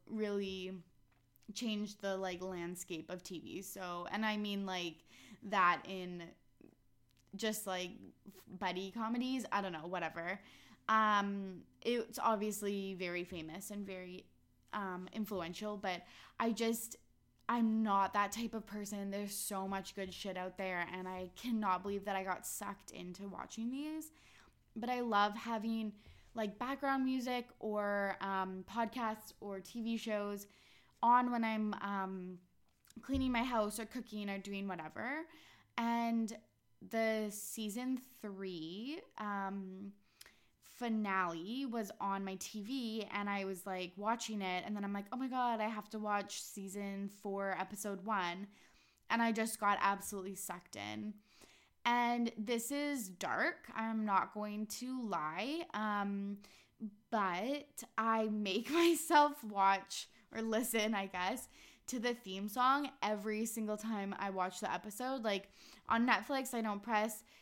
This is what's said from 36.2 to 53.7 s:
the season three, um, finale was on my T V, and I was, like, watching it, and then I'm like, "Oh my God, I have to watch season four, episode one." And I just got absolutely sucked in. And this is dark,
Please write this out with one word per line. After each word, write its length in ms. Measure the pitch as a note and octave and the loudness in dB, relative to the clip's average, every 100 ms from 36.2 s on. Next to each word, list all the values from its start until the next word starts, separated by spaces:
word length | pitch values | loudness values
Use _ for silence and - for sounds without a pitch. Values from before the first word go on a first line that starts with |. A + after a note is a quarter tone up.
| G#3+ A3+ - _ _ - F#3 | 0 -6 -16 _ _ -20 -4
the 380 | A3+ A3 A3 G#3+ | 2 2 2 0
season 680 | G3+ - - G#3+ A3 B3+ B3+ - - | -4 -8 -4 -4 -2 -2 -2 -4 -10
three, 800 | G#3 F#3+ F#3+ F3 D#3+ F#3+ B3+ E4 - - | -10 -6 -6 -4 -6 -6 -6 -8 -10 -8
um, 760 | G#3 G3+ G3 G3 F#3 F#3+ G3+ G3+ _ _ - - - _ | -4 -2 -2 -4 -6 -8 -12 -14 _ _ -20 -20 -20 _
finale 1000 | - - A#3+ A3 G#3 F#3+ F3+ E3 F#3+ B3+ | -20 -4 0 2 2 2 2 0 -4 -4
was 240 | C4+ A#3 G3 - | -2 -2 -2 -2
on 240 | G3+ G3 | 0 0
my 100 | G3 | -2
T 260 | F#3+ - G#3+ | -6 -6 -6
V, 460 | G3+ C4+ A3+ A3 G3+ | -4 -2 -2 -2 -2
and 160 | G#3 G3+ | -2 0
I 160 | G3+ | 0
was, 200 | G3 F3+ | -2 -4
like, 280 | G3 F#3 F3+ | -4 -4 -4
watching 460 | G3 G#3 A#3+ - G#3 | -2 0 0 -2 -2
it, 220 | F#3 F3+ | 0 -2
and 100 | - | -2
then 80 | G#3 | -2
I'm 80 | G3+ | -2
like, 140 | G3+ G3+ | -4 -4
"Oh 40 | B3 | -4
my 100 | C4 | -2
God, 340 | B3+ A#3+ A3 | 2 2 2
I 60 | G#3+ | 0
have 200 | G#3+ - | -2 -6
to 80 | A3 | -4
watch 420 | G#3+ G3+ G3+ - | 0 0 0 -8
season 680 | - G#3 G3 G3+ G3 G3 G3 - | -8 -8 -6 -4 -4 -4 -6 -6
four, 340 | G3+ G3 G3 F3+ | -4 -2 0 -2
episode 480 | F#3+ G#3 G#3 F#3+ | -4 -4 -4 -4
one." 420 | G3+ G#3 F3 F3+ G3+ - - - _ _ - | 0 2 2 -2 -8 -14 -20 -20 _ _ 0
And 120 | A#3 | 4
I 100 | A#3 | 4
just 280 | A3+ A3+ - | 4 0 2
got 180 | G3+ G3+ | 4 6
absolutely 540 | G3 G3 - G3+ F#3 | 4 2 -2 -6 -6
sucked 400 | F#3 - F3 - | -8 -8 -8 -10
in. 380 | - G#2 G#2+ G#3+ - _ - - - _ _ | -8 -6 -4 -6 -8 _ -20 -20 -20 _ _
And 460 | A#3+ A#3+ A#3+ A#3+ A#3 - | 2 4 4 2 0 0
this 340 | G#3 A#3 A#3 | -2 0 0
is 360 | C#4+ D4 C#4 F#3+ | -2 0 -2 -4
dark, 600 | F3 G3 C#3+ D4+ - - | -4 -2 2 0 -2 -8